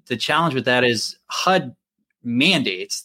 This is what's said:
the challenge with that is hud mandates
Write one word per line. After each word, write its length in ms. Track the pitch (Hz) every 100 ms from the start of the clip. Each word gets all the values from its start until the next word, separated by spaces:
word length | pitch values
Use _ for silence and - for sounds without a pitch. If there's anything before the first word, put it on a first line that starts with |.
| -
the 100 | 120
challenge 400 | - 151 165 131
with 80 |
that 220 | 120 123 123
is 320 | 113 - - -
hud 480 | - 180 185 131 - _ _ _ _
mandates 800 | 120 120 160 170 117 92 101 -